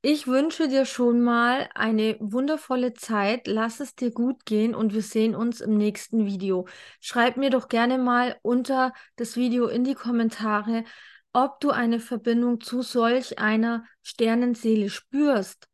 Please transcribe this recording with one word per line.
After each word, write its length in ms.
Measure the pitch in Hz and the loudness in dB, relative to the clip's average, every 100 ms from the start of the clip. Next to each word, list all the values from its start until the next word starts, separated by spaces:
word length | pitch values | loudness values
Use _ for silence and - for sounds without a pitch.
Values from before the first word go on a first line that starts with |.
| 277 | 0
Ich 200 | 294 254 | 0 2
wünsche 400 | 262 311 - 311 | 0 0 0 0
dir 180 | 269 262 | 2 0
schon 380 | - 240 240 | 0 2 4
mal 440 | 240 233 240 254 - | 2 2 2 0 -4
eine 420 | - 220 220 220 220 | -4 0 2 0 -2
wundervolle 720 | 214 233 277 311 - 254 247 | -4 -2 0 -2 -2 -2 -2
Zeit. 540 | 240 - 214 202 240 - | -4 -4 0 0 -2 -2
Lass 320 | 220 226 226 | -2 -2 -4
es 160 | 277 - | -12 -4
dir 160 | 247 | -4
gut 340 | 233 240 269 - | -2 -2 -4 -2
gehen 300 | 214 226 - | 0 0 0
und 180 | 220 | -2
wir 80 | 214 | -2
sehen 320 | 208 220 220 | -2 0 0
uns 280 | 185 233 240 | 0 -4 -4
im 160 | - 214 | 0 2
nächsten 500 | 208 208 - 226 202 | 2 -2 -4 -2 0
Video. 400 | 196 190 185 180 - - - | -2 -2 -2 -4 -14 -20 -18
Schreib 360 | - 247 240 247 | -6 0 0 2
mir 120 | 277 | 2
doch 200 | 254 - | 0 0
gerne 280 | 226 240 262 | 0 2 2
mal 400 | 247 240 247 - | 2 2 0 -2
unter 500 | - 247 247 262 254 - - - | 0 0 0 0 0 -2 -20 -10
das 200 | 233 233 | -6 -2
Video 300 | 247 247 233 | 0 2 0
in 180 | 240 | 0
die 120 | 254 269 | -2 -2
Kommentare, 880 | 233 240 226 226 220 208 208 226 226 - - - _ | -2 0 0 -2 -2 -2 0 -4 -4 -16 -20 -20 _
ob 260 | 247 269 - | 0 0 0
du 120 | 285 | -2
eine 280 | 254 233 233 | 0 0 -2
Verbindung 600 | - 233 240 233 240 233 | -4 -4 0 2 2 0
zu 220 | - 247 | -4 -6
solch 560 | 247 247 226 254 247 - | -2 0 2 2 -2 -2
einer 440 | 214 220 233 233 226 _ | 0 2 0 -2 -8 _
Sternenseele 880 | - - 226 233 247 226 226 220 202 | -20 -2 2 2 0 0 2 2 0
spürst 760 | - _ 277 294 240 185 - _ | -6 _ 0 2 2 -2 -12 _